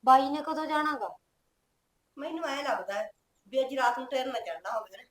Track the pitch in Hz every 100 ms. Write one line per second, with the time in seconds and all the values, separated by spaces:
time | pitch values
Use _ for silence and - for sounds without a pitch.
0 | 233 262 269 294 302 311 311 311 302 285
1 | - - _ _ _ _ _ _ _ _
2 | _ - 294 320 330 277 285 208 185 202
3 | 214 - _ _ _ 262 262 269 240 240
4 | 254 269 254 240 175 165 190 226 220 196
5 | -